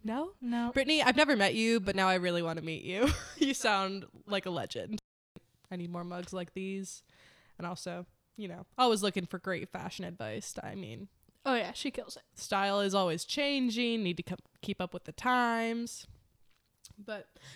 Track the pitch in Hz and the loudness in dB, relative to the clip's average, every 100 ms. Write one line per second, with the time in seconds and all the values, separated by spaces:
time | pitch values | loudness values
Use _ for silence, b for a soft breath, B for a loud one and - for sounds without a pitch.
0 | 214 233 330 403 240 240 233 254 269 311 | -4 -4 -4 -6 -2 0 2 2 4 6
1 | 220 254 302 262 196 220 226 233 196 190 | 6 6 6 6 4 4 4 4 2 2
2 | 190 185 180 175 165 165 160 160 - 185 | 4 4 2 0 0 -4 -4 -6 -6 2
3 | 269 - - - 277 269 233 202 190 196 | 2 2 -4 0 2 4 4 4 2 -2
4 | - - - 202 185 170 117 - 87 110 | -8 -18 -2 -2 0 -4 -4 -6 -6 -8
5 | _ _ _ - _ _ _ 180 170 175 | _ _ _ -20 _ _ _ -8 -6 -6
6 | 175 175 175 190 175 - 190 196 190 - | -6 -8 -6 -6 -6 -6 -6 -6 -6 -12
7 | _ b b b b _ 175 175 - 175 | _ b b b b _ -8 -8 -8 -10
8 | 180 _ _ - 202 170 190 - 254 220 | -12 _ _ -12 -12 -10 -14 4 4 6
9 | 202 196 175 185 190 175 - - 175 - | 2 0 -4 -6 -4 -4 -4 -8 -8 -8
10 | 180 180 110 107 - - - 196 180 113 | -10 -8 -8 -6 -8 -10 -10 -10 -12 -12
11 | 202 _ _ _ 277 247 180 - 285 254 | -16 _ _ _ 0 0 0 -4 -6 -6
12 | 226 - _ - - 196 196 202 202 196 | -10 -14 _ -14 -2 2 4 4 4 4
13 | 180 165 - - 285 277 254 226 240 226 | 2 0 -2 0 2 2 2 2 0 2
14 | 190 175 - - - _ - 196 180 180 | 0 -2 -6 -8 -12 _ -8 -4 -4 -6
15 | - - 247 254 240 226 226 233 233 - | -12 -4 2 4 4 2 0 -2 -6 -10
16 | - - _ _ _ _ _ _ - - | -16 -20 _ _ _ _ _ _ -20 -18
17 | 208 208 - - B | -10 -10 -12 -20 B